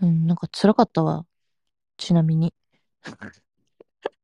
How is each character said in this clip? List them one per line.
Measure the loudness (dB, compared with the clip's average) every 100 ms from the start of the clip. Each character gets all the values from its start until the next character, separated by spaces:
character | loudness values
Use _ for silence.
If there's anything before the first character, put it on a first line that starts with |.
う | 0
ん、 | 0 0
な |
ん | -2
か | -6
辛 | 0 2
か | 4
っ | 2
た | 0
わ。 | -2 -2 -8 _ _ _ _ _ _ -12
ち | 0
な | 2
み | 2 0
に。 | -2 -6 _ _ _ _ -20 -18 -20 -20 _ _ _ _ _ _ -14 _